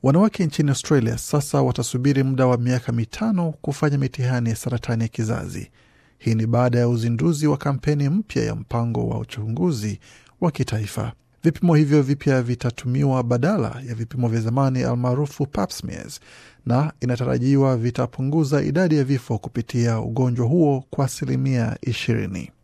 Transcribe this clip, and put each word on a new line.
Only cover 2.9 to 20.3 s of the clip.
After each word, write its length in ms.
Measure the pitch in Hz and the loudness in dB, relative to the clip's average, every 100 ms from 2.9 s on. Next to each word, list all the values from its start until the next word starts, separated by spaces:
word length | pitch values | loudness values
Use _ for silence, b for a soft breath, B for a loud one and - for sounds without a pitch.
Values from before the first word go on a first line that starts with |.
mitano 600 | 120 113 - 220 190 170 151 | -2 -4 -2 0 0 -2 -4
kufanya 360 | - 139 151 143 | -8 -2 0 0
mitihani 520 | 135 - 127 127 117 | -2 -2 -2 0 0
ya 60 | 110 | -2
saratani 480 | - 120 - 113 | -4 -4 -2 -2
ya 40 | 113 | -2
kizazi. 640 | - 110 - - - - b b b b b | -2 -2 -2 -6 -10 -12 b b b b b
Hii 180 | 117 110 | -2 0
ni 100 | 110 | 2
baada 320 | 120 123 120 | 2 2 4
ya 100 | 120 | 2
uzinduzi 580 | 120 117 117 160 147 151 | 2 0 0 0 2 0
wa 100 | 139 | 0
kampeni 520 | 143 139 - 147 143 | -2 -2 0 0 2
mpya 340 | 185 214 127 | 0 0 -2
ya 120 | 110 107 | -2 -4
mpango 520 | 113 120 117 113 117 | -4 -2 0 -2 -2
wa 120 | 113 | -4
uchunguzi 800 | 113 - 110 120 175 127 107 92 B B B B | -6 -8 -6 0 0 0 -4 -6 B B B B
wa 100 | 170 | -2
kitaifa. 600 | - - 107 107 - 110 - _ _ | -2 -4 -2 -4 -6 -6 -8 _ _
Vipimo 320 | 165 - 175 151 | -2 2 4 4
hivyo 260 | 147 147 | 6 4
vipya 400 | 135 143 - 131 | 4 0 2 2
vitatumiwa 840 | 120 123 123 - 127 131 143 131 | 0 -2 -2 -4 -4 0 2 2
badala 580 | 120 123 147 208 110 123 131 | 0 0 2 0 -2 -4 -10
ya 80 | 113 | -8
vipimo 320 | 113 127 120 | -6 -2 0
vya 140 | 113 | 0
zamani 420 | 110 127 135 127 | 0 2 2 2
almaarufu 640 | 123 120 123 123 147 - 139 | 0 0 0 0 -2 -4 -4
pap 260 | - 196 | -2 -4
smears, 480 | - - - - - B B B B - | -6 -10 -10 -14 -16 B B B B 0
na 280 | 120 156 - | 0 0 -2
inatarajiwa 760 | 123 123 127 127 127 139 135 123 | -4 -2 0 0 2 4 4 2
vitapunguza 840 | 117 123 123 - 135 156 143 143 | 0 -2 -4 -2 -2 0 2 0
idadi 360 | 147 151 185 156 | 0 0 2 2
ya 60 | |
vifo 340 | 131 135 - 117 | 2 -2 -2 -6
kupitia 640 | - - 117 123 117 113 | -4 -6 -4 0 0 0
ugonjwa 480 | 113 117 127 | -2 0 0